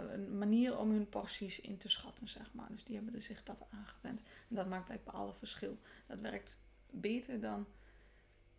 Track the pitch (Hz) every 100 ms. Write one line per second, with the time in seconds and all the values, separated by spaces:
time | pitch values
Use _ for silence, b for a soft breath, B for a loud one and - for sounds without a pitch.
0 | 214 202 196 196 208 226 254 - 214 214
1 | 208 208 202 - 196 - - 196 - -
2 | - - 220 - - 233 - 214 - 214
3 | 220 233 - 220 - - - 208 208 -
4 | - - - B B 208 185 185 180 -
5 | - 185 202 190 - - 202 214 B B
6 | B 190 214 104 - - - - - 208
7 | 202 240 240 240 214 208 208 b b b
8 | b b b b b